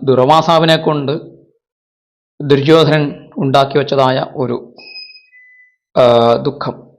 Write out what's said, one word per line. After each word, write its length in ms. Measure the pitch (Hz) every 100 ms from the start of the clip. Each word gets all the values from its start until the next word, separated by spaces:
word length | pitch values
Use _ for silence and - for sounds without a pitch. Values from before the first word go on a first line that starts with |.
ദുർവാസാവിനെ 720 | 135 127 131 160 160 165 165 160
കൊണ്ട് 360 | 160 147 135 160 - - _ _ _ _ _ _ _ _ _ -
ദുര്യോധനൻ 880 | 147 143 139 160 151 156 143 - - -
ഉണ്ടാക്കി 400 | 139 139 135 147
വെച്ചതായ 480 | 139 139 131 131 - -
ഒരു, 380 | 123 120 - - - - - - _ _ _ _ _ _ _ -
ആ, 340 | 123 120 117
ദുഃഖം. 560 | 139 143 - 127 - -